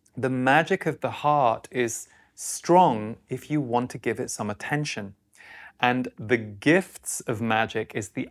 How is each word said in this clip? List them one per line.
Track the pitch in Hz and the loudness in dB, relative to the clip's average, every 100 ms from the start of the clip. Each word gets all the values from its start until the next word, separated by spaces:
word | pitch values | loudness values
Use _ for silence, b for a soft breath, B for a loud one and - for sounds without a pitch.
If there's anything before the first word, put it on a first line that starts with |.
| _ - | _ -4
the | 127 | -2
magic | 127 127 147 160 185 160 | 2 4 4 4 0 -2
of | 135 | -2
the | 127 | -4
heart | 107 147 147 123 113 - | 0 2 4 4 2 -2
is | 131 120 - - b b | -2 -2 -4 -12 b b
strong | b - - - 175 175 110 107 117 - | b -10 -4 6 6 6 4 -4 -10 -10
if | 131 - | -8 -4
you | 151 | -2
want | 123 120 123 | 0 0 0
to | 117 | -4
give | 120 110 | -4 -2
it | 123 | -4
some | - 104 | -4 -6
attention. | 104 - 147 147 - 101 - _ _ B B B B | -6 -4 -2 -2 -6 -10 -14 _ _ B B B B
And | 123 123 123 - | -2 -2 -4 -6
the | 113 123 | -2 -2
gifts | 107 101 175 175 185 - - - | -4 -2 2 2 0 -10 -10 -8
of | - 110 | -6 -4
magic | 113 110 110 113 - | 0 0 0 -4 -6
is | 107 101 | -8 -8
the | - - | -8 0